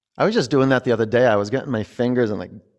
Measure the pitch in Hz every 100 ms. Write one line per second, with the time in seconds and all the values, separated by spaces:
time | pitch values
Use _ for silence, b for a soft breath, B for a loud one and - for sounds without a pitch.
0 | _ - 160 220 131 143 135 127 127 113
1 | 110 120 123 104 104 127 147 117 104 -
2 | 123 123 113 98 90 101 -